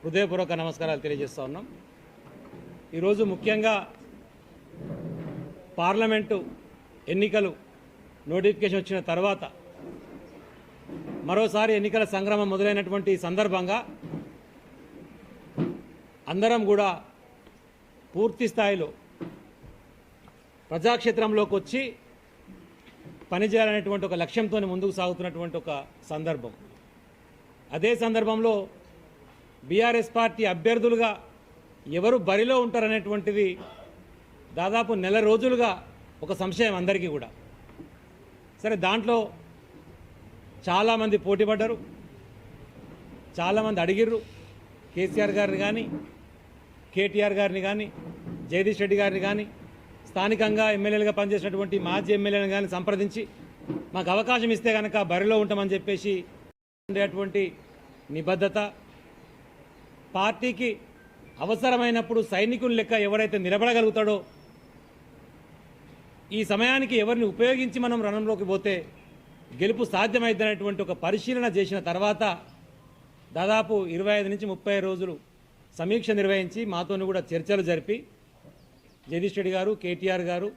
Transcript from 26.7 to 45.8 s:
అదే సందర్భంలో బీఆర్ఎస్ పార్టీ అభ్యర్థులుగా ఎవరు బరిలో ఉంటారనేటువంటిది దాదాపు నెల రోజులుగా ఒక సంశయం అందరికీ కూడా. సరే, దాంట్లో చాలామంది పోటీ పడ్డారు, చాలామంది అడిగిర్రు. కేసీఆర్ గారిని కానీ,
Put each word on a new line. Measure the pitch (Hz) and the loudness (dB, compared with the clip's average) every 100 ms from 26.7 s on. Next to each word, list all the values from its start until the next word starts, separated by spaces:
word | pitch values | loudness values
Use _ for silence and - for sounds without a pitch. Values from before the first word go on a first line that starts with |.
| - - - - - - - - - - | -20 -20 -20 -20 -20 -20 -20 -20 -20 -10
అదే | 147 202 233 | 0 2 2
సందర్భంలో | 233 226 220 220 226 214 190 - - - - - - - - - 131 | 2 2 2 2 2 2 -2 -14 -20 -20 -20 -20 -20 -20 -20 -20 -2
బీఆర్ఎస్ | 185 233 233 226 233 | 2 4 2 2 2
పార్టీ | 226 226 214 | 0 2 0
అభ్యర్థులుగా | 180 160 233 233 233 226 208 - - - - - - - | 2 2 4 4 4 2 0 -12 -20 -20 -20 -20 -20 -6
ఎవరు | 160 208 247 | 0 4 4
బరిలో | 180 196 233 262 | 4 2 4 4
ఉంటారనేటువంటిది | 240 233 220 220 202 208 202 208 196 180 - - - - - - - - - | 2 0 0 0 -2 -2 0 0 0 -2 -12 -18 -20 -20 -20 -20 -20 -20 -12
దాదాపు | - 185 226 214 | -4 -2 0 0
నెల | 220 185 214 | 0 2 4
రోజులుగా | 214 220 254 247 233 180 - - - - | 4 4 4 2 2 0 -10 -20 -20 -16
ఒక | 156 | -8
సంశయం | 190 190 175 226 185 | -4 -4 2 2 2
అందరికీ | 180 196 175 | 0 0 -2
కూడా. | 147 117 - - - - - - - - - - - - - | -6 -8 -16 -20 -20 -20 -20 -20 -20 -20 -20 -20 -20 -20 -8
సరే, | 220 214 | -4 0
దాంట్లో | 185 220 214 233 208 - - - - - - - - - - - - - - | 0 0 2 0 0 -8 -20 -20 -20 -20 -20 -20 -20 -20 -20 -20 -20 -10 0
చాలామంది | 180 220 226 220 202 | 2 4 2 2 2
పోటీ | 175 196 208 | 2 2 2
పడ్డారు, | 214 220 226 - - - - - - - - - - - - - - - - | 2 0 -4 -10 -18 -20 -20 -20 -20 -20 -20 -20 -20 -20 -20 -20 -20 -14 -4
చాలామంది | 170 208 220 196 | 0 0 0 0
అడిగిర్రు. | 170 196 226 226 - - - - - - - 170 | 0 2 2 0 -6 -18 -20 -20 -20 -20 -12 -4
కేసీఆర్ | 185 - 208 | -2 2 2
గారిని | 202 202 190 | 2 0 0
కానీ, | 202 220 | 0 -2